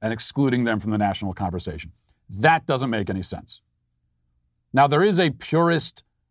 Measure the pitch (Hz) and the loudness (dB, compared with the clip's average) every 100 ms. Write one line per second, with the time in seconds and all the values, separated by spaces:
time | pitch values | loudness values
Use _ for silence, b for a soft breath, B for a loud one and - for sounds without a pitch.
0 | 110 113 - - 139 123 117 110 101 107 | -6 -4 -6 0 0 2 0 0 -2 0
1 | 101 95 98 90 95 87 92 78 80 _ | 0 -2 -8 -6 -6 -4 -8 -10 -14 _
2 | _ _ _ 98 143 165 - 131 131 113 | _ _ _ 0 2 2 0 -2 0 -2
3 | 92 95 95 - - - _ _ _ _ | -2 -4 -6 -10 -12 -18 _ _ _ _
4 | _ _ _ _ _ _ _ 127 139 147 | _ _ _ _ _ _ _ 2 4 6
5 | 202 180 170 - - 160 170 165 - - | 4 4 2 0 -2 2 4 2 -2 -10
6 | _ _ _ | _ _ _